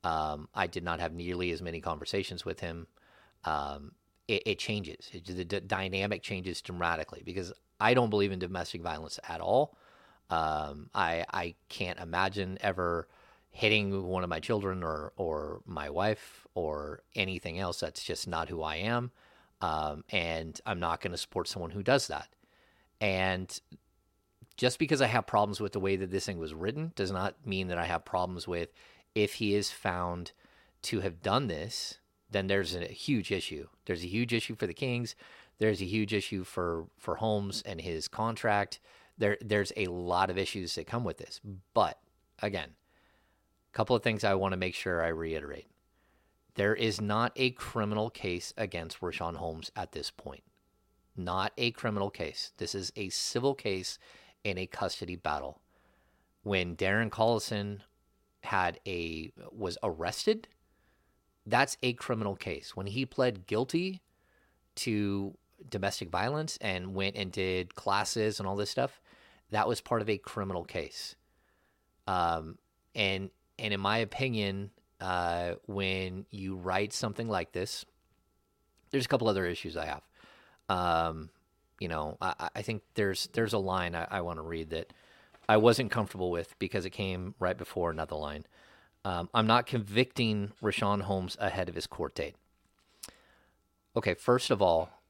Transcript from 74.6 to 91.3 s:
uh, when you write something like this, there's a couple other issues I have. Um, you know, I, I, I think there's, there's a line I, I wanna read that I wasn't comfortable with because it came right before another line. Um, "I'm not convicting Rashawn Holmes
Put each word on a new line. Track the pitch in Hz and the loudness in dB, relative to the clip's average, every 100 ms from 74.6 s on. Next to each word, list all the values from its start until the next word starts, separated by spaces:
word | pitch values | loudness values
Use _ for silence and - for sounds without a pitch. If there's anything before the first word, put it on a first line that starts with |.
| 101 _ _ _ | -8 _ _ _
uh, | 92 90 87 85 87 - - | -2 0 2 0 -2 -4 -6
when | 98 95 95 92 92 - | -2 0 0 -2 -6 -10
you | 104 95 95 | -8 -6 -4
write | 90 92 104 | 0 0 0
something | - 113 101 117 | -2 -4 -2 -2
like | 98 85 | -2 -2
this, | 87 98 - - _ _ _ _ _ _ _ _ _ _ | -4 -4 -6 -12 _ _ _ _ _ _ _ _ _ _
there's | 139 120 | -2 2
a | |
couple | 139 113 | 4 4
other | 98 87 | 4 2
issues | 85 82 80 | -2 -6 -6
I | 78 | -4
have. | 71 _ _ - - - _ - | -6 _ _ -20 -20 -20 _ 0
Um, | 92 90 82 82 80 80 _ _ _ _ - | 2 4 4 4 -2 -10 _ _ _ _ -8
you | 87 | -4
know, | 80 76 - | -2 -2 -2
I, | 92 - | -4 -2
I, | 85 - | -6 -4
I | |
think | 104 110 _ | -4 -6 _
there's, | - 101 92 - | 0 2 2 -2
there's | - 113 | 0 2
a | 110 | 2
line | 95 92 87 | 2 0 0
I, | 85 82 | -2 -2
I | 98 | -2
wanna | 87 82 | -2 -4
read | 80 82 80 | -4 -4 -4
that | 82 - - - - - - - | -6 -6 -14 -20 -20 -20 -8 6
I | 110 | 10
wasn't | 113 120 117 | 10 8 4
comfortable | 120 104 95 90 | 0 -2 -2 0
with | 87 82 - | 0 -4 -4
because | 98 101 | -2 0
it | 90 | -4
came | - 95 90 90 - | -4 -2 -2 -6 0
right | 90 90 | 0 0
before | - - 85 | -4 0 0
another | 80 80 76 | 0 -4 -4
line. | 73 76 - - - - _ _ | -4 -8 -12 -20 -20 -20 _ _
Um, | 98 87 87 | -4 -2 0
"I'm | 117 110 | 2 6
not | 120 120 | 6 4
convicting | 123 101 104 131 - 117 107 101 - | -2 2 2 2 2 2 2 -2 0
Rashawn | 107 - 101 101 | 0 2 2 2
Holmes | 95 95 90 | 2 0 0